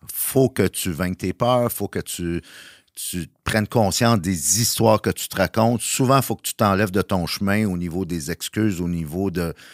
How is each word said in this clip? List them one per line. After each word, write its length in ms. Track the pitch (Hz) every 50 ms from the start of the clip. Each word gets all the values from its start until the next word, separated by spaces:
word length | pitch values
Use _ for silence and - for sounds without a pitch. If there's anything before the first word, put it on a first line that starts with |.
| - -
Faut 380 | - - - - - 135 131 123
que 180 | - - 104 90
tu 240 | - - - 98
vainques 280 | 82 71 92 90 92 -
tes 140 | - 95 90
peurs, 380 | _ 120 120 127 123 120 117
faut 160 | - - 104 98
que 120 | - 98
tu, 420 | 80 - - - 87 85 85 85 - - - - - - - _ _ _ _
tu 320 | - - - - 90 82 76 _ _ _
prennes 240 | - - 110 107 101
conscience 520 | - 123 110 95 90 - 120 117 117 107
des 400 | 82 90 98 82 73 - - 110
histoires 400 | 117 107 - - 113 113 107 104
que 80 | - 107
tu 160 | 90 - - -
te 80 | - -
racontes. 440 | 95 90 _ - 113 117 123 110
Souvent, 380 | - - - - 135 120 131 139 123
faut 120 | - 113
que 60 | - _
tu 120 | - -
t'enlèves 360 | _ 120 104 98 92 98 101
de 100 | 92 101 90
ton 240 | - 104 92 85 78
chemin 400 | - - 104 98 98 104 110 104
au 100 | 92 87
niveau 280 | 87 87 78 87 95
des 260 | 82 87 85 71 71
excuses, 500 | 85 - - - - - 107 110 98 85
au 60 | 90 87
niveau 420 | 87 85 82 76 73 90 98 98
de, 240 | 87 87 87 85 76 _ - -